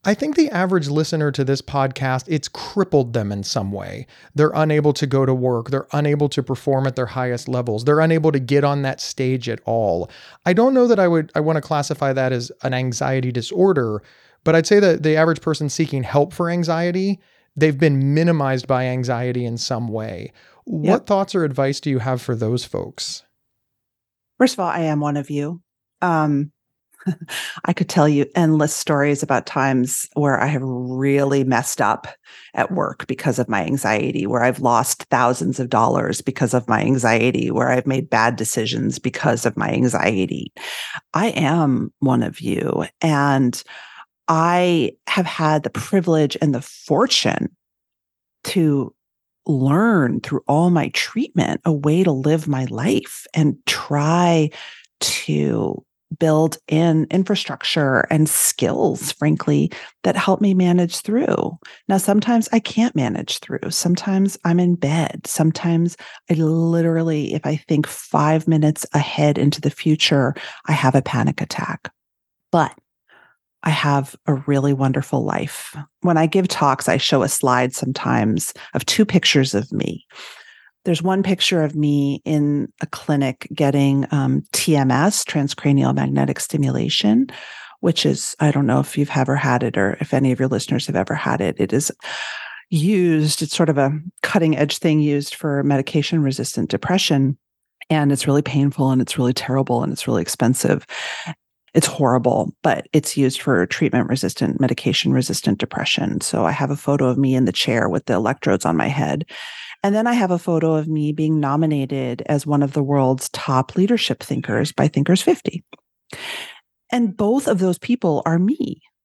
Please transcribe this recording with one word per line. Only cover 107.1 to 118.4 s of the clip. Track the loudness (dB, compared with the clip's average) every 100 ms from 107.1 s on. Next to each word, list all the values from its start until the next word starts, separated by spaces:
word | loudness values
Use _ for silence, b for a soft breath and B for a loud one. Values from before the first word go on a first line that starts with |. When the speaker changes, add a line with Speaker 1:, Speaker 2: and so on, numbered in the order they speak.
| 2
Speaker 2:
me | 2
in | 2 2
the |
chair | 0 -2 0 0
with | -2 -2
the |
electrodes | 0 0 -2 0 0 2
on | 0
my | 0
head. | -2 -2 -4 -6 B B B B B
And | -2
then | 0 0
I |
have | 0 0
a | 0
photo | 0 0 2
of | 0 0
me | -2 -2
being | -2 0 0
nominated | 0 0 0 0 -2 -2 -4 -4 -2
as | -2 2
one | 0
of | 2
the | 0
world's | 0 2 2 2 -4
top | -8 -2 0 0 0
leadership | 0 0 -2 -4
thinkers | -6 -6 -2 -2 -2
by | 0 0
Thinkers | 0 2 2
fifty. | 2 0 -2 -8 -12 -20 _ _ _ B B B B B _ _ _
And | 0 0 0
both | 0 2 0
of | 2
those | 2 0
people | -2 0 0 0 2
are |
me. | 2